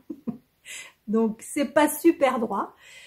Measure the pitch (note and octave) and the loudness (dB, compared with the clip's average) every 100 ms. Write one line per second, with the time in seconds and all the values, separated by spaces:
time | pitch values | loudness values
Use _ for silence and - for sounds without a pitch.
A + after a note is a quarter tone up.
0 | - - - - _ _ - - - _ | -16 -12 -10 -12 _ _ -20 -18 -18 _
1 | - A3 A3+ A3 - D4 C#4 - G3+ - | -4 0 0 -2 -8 -4 0 2 2 4
2 | E4+ E4 C4+ A#3+ G#3+ G3+ E4 - - - | 4 4 2 0 -2 -4 -6 -10 -20 -20